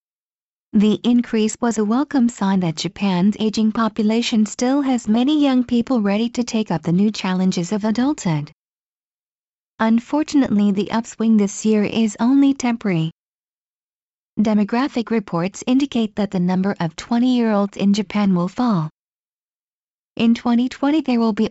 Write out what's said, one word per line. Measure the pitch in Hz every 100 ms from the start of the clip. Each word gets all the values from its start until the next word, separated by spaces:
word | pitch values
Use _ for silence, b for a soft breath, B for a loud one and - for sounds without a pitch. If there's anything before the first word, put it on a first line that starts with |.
| _ _ _ _ _ _ _
The | 214 214 208 233
increase | 240 240 220 214 -
was | 240 220
a | 208
welcome | 240 285 277 240
sign | - 196 190
that | 175 160
Japan's | 156 - 202 175 202 -
aging | 214 220 220
population | 233 220 226 214 226 233 214 208
still | - 247 285
has | 269 247 -
many | 226 262 302
young | 285 254
people | 240 240 233 254
ready | 202 202 233
to | 247
take | 240 226 214
up | 165
the | 180
new | 180 214
challenges | 202 190 185 185 180 170
of | 208 214
adulthood. | 220 262 302 180 151 151 _ _ _ _ _ _ _ _ _ _ _ _ -
Unfortunately, | 220 233 - 294 311 285 254 208 208
the | 196 196
upswing | 226 233 - 220 220
this | 196 - 214
year | 214 202
is | 220 226 -
only | 233 277 277
temporary. | 269 240 233 208 170 160 - _ _ _ _ _ _ _ _ _ _ _ -
Demographic | 214 208 202 233 277 247 220
reports | 226 208 170 185 - -
indicate | 262 285 233 214 -
that | 202
the | 185
number | 175 185 196 -
of | 165 -
twenty-year-olds | - 233 254 247 226 202 202 -
in | 196
Japan | 202 196 208 202 175
will | 180
fall. | - 247 185 156 - _ _ _ _ _ _ _ _ _ _ _ -
In | 226 233
twenty | 240 233 254
twenty, | - 277 311
there | 277 240
will | 226
be | 208 214